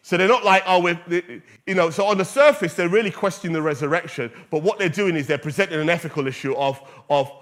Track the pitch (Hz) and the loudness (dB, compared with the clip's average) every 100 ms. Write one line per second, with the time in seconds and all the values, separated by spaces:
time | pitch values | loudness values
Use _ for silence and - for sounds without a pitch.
0 | - 175 185 254 202 190 185 185 175 170 | -2 0 4 4 4 4 4 2 2 -2
1 | - 175 175 120 _ - - 190 165 165 | -4 -6 -6 -18 _ -16 -4 0 0 0
2 | 202 202 175 269 294 - 175 - 175 202 | 0 0 -2 4 4 4 -4 -2 0 0
3 | 208 - 196 - 175 160 156 143 147 170 | 0 -2 -4 -4 -4 -2 -2 -2 -2 -2
4 | 160 - 120 - - 156 170 - 185 156 | -4 -8 -8 -10 -6 -2 0 0 -2 0
5 | 196 160 139 143 156 143 196 160 156 170 | 0 0 -2 -4 -2 -2 0 0 0 -2
6 | 160 156 135 127 135 127 139 131 - - | -2 -4 -4 -4 -6 -2 -2 -2 -14 -20
7 | - 143 131 - | -2 0 0 -8